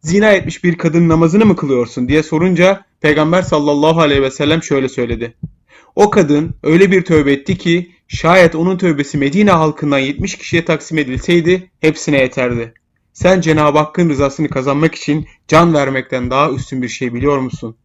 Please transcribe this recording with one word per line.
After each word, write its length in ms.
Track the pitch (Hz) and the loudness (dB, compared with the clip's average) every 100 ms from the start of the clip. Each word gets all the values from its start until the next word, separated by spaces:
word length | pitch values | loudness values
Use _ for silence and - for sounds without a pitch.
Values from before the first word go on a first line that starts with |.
zina 300 | 156 196 214 | 0 2 4
etmiş 320 | 196 160 - | 2 0 -2
bir 140 | 180 165 | -2 0
kadın 320 | 170 165 165 | 0 2 2
namazını 360 | 160 165 202 | 4 4 4
mı 100 | 220 | 4
kılıyorsun?" 520 | 170 147 127 117 - 123 | 2 0 -2 -2 -4 0
diye 160 | 151 | 0
sorunca 640 | 156 156 185 170 185 196 _ _ | 0 -2 0 2 2 0 _ _
Peygamber 400 | 151 151 156 180 | 0 2 2 0
sallallahu 580 | 185 151 147 147 156 160 | 0 0 0 2 2 2
aleyhi 220 | 151 139 | 2 2
ve 100 | 135 | -2
sellem 320 | - 147 160 | -2 -2 -2
şöyle 260 | - 139 131 | -2 -2 -2
söyledi. 480 | - 120 110 117 _ - _ _ - _ | -4 -6 -6 -8 _ -18 _ _ -20 _
"O 140 | - 208 | 2 2
kadın 460 | 214 151 147 165 - | 4 2 0 -2 -6
öyle 280 | - 170 196 | 0 4 4
bir 100 | 185 | 2
tövbe 260 | 175 156 139 | 2 2 2
etti 260 | 139 - 185 | -2 -2 -4
ki 340 | 175 170 175 _ _ | -2 -2 -4 _ _
şayet 480 | - 160 185 170 | -4 2 4 4
onun 220 | 160 175 185 | 2 -2 0
tövbesi 400 | 185 143 139 147 | -2 -2 -4 -2
Medine 340 | 139 175 208 | 0 2 2
halkından 480 | 170 156 151 147 139 | 4 0 -2 -2 -2
yetmiş 380 | 135 147 190 - | -2 -6 -8 -10
kişiye 280 | - 170 | -4 -4
taksim 320 | 165 160 - 156 | -2 -4 -2 -4
edilseydi 760 | 131 131 - 175 165 185 185 _ | -4 -6 0 0 2 -2 -4 _
hepsine 380 | 156 156 - 143 | -2 -2 -2 0
yeterdi. 560 | 131 135 123 120 117 _ _ _ _ | 0 -2 -4 -4 -8 _ _ _ _
Sen 280 | - 180 185 | -2 2 2
Cenab-ı 360 | 160 151 151 147 | 2 2 2 2
Hakk'ın 320 | 151 - 170 | -2 0 0
rızasını 400 | 135 139 139 151 | 0 -2 -2 -4
kazanmak 460 | 135 131 139 160 | -4 -4 0 -2
için 320 | - - 151 143 _ - | -2 -4 -4 -6 _ 0
can 260 | 156 175 | 2 4
vermekten 580 | 151 139 135 127 131 123 | 2 0 -4 -6 -6 -2
daha 200 | 131 151 | -2 -2
üstün 300 | 120 - 131 | -4 -8 -8
bir 60 | 123 | -8
şey 260 | - 123 | -6 -6
biliyor 240 | 120 143 139 | -2 -2 -2
musun?" 400 | 127 - 113 110 | -4 -8 -14 -16